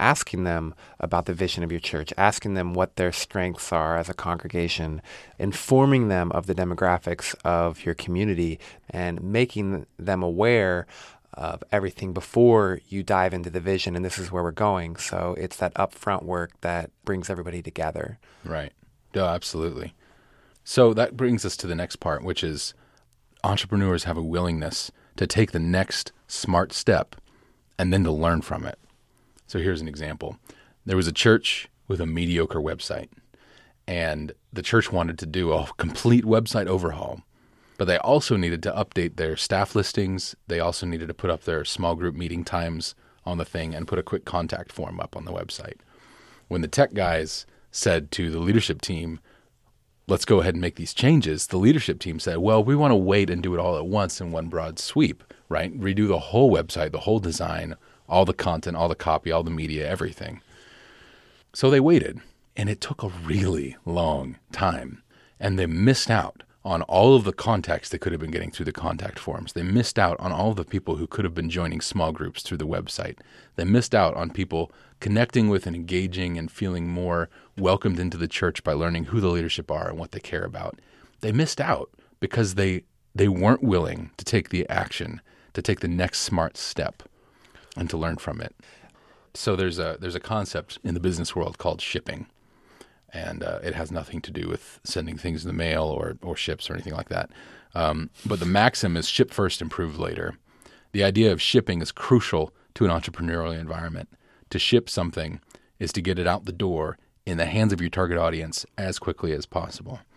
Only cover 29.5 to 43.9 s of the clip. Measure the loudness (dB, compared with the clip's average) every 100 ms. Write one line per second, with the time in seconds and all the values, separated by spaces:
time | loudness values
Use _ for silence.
29.5 | -2 0 -2 -4 -8 -8 -8 -10 -12 -20
30.5 | -20 _ _ -2 0 2 4 6 6 4
31.5 | -6 -8 _ -6 -4 -2 0 0 2 0
32.5 | 0 -4 -4 -6 -8 -10 -18 _ _ _
33.5 | -20 _ _ -6 -2 0 -2 -6 -12 _
34.5 | -8 2 4 4 2 0 -2 -4 -2 2
35.5 | 2 0 -4 -4 2 6 6 6 4 2
36.5 | -2 0 0 -2 -4 -8 -10 -16 _ _
37.5 | _ _ -4 0 2 4 2 4 2 0
38.5 | -2 -4 -4 -2 -2 -2 -2 -4 -2 -2
39.5 | 0 0 0 0 0 -2 -2 -6 -12 -6
40.5 | -2 -2 -2 -4 -6 -8 -6 -4 -2 -2
41.5 | -4 -4 -2 -2 -2 -4 -4 -6 -6 -4
42.5 | -4 -4 -4 -8 -12 _ _ -6 -6 -4
43.5 | -6 -6 -8 -6